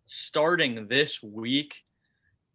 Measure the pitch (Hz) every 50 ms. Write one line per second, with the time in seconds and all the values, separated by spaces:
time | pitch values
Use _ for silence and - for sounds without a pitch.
0 | _ - - - - - - 156 151 160 180 175 160 131 117 113 110 101 120 135
1 | 151 147 - - - 107 104 110 113 120 131 143 147 147 - - _ _ _ _
2 | _ _ _ _ _ _ _ _ _ _